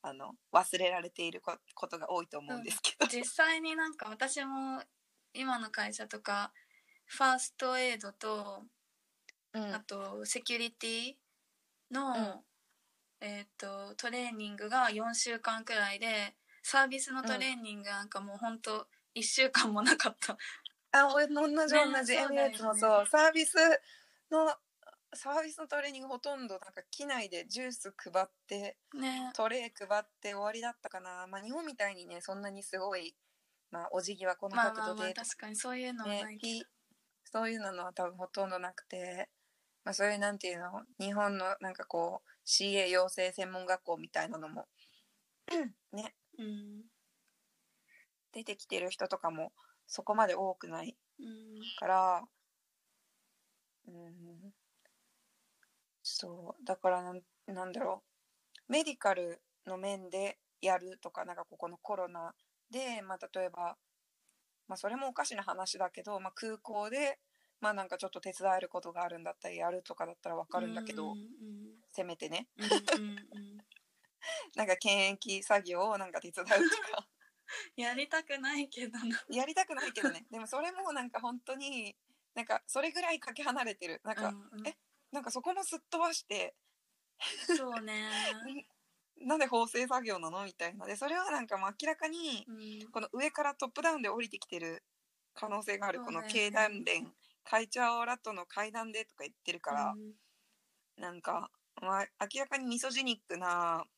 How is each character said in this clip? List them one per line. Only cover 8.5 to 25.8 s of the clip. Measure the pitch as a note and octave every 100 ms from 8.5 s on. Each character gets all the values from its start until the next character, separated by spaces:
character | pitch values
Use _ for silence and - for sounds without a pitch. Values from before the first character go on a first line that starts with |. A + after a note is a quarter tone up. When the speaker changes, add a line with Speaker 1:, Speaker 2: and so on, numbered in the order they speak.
| G3 A3 _ _ _ _ _ - _ _
Speaker 1:
う | A3
ん。 | G#3
Speaker 2:
あ | G#3
と | G#3+ G3+ G3 G3+ G#3+
セ | B3
キ | - A#3+
ュ |
リ | A#3
テ | A#3 A3+
ィ | A3+ B3 C#4 _ _ _ _ _ _ _
の、 | B3+ C#4
Speaker 1:
う |
ん。 | A#3+ G#3+ F#3+ _ _ _ _ _ _ _ _ G#3
Speaker 2:
え | G3+
っ | G#3 _
と、 | G3 G3 G3+ G#3+
ト | A#3+
レ | B3 B3
ー | A3
ニ | G#3
ン | G3+
グ | G#3
が | B3+ A#3+
四 | G#3+ A3+ A#3
週 | A#3+ A#3
間 | A#3 A3+ A3+
く | A3
ら | G3+
い | G3+
で、 | A3+ G#3+ G3+ - _ -
サ | - C4+
ー | C4+
ビ | C4+
ス | C4+
の | C4
ト | A#3 B3+
レ | C4
ー | B3+
ニ | A3
ン | G#3
グ | G3+
な | G3+
ん | G#3
か | G3
も | G3+ G3+
う |
ほ | A#3
ん | A3+
と | A3+ G#3+ - _ _ -
一 |
週 | A3 - C4
間 | C4 A3
も | G#3
な | A#3 E4
か | -
っ | -
た。 | -
Speaker 1:
う | -
ん。 | - - - _ _
あ、 | C#4 C#4
お-、 | C#4
同 | D4
じ、 |
Speaker 2:
ね、 | D4 D4+ D4 D#4 D4+ C#4+
Speaker 1:
同 | C4+
じ。 | A#3+ A#3+
Speaker 2:
そ |
う |
だ |
よ | C#4
ね。 | C#4
Speaker 1:
エ | C#4
ム |
エ |
イ | A3
チ |
も | A3 G#3+
そ | A3 G#3+
う。 | G#3
サ | D4+ D#4
ー |
ビ | D#4+ D#4
ス | E4 E4 D4 - - - _ _
の、 | D#4+ D#4+ D4 _ _ - - _
サ | - C4+
ー | D4
ビ | D#4
ス | D4+
の | D#4
ト | D4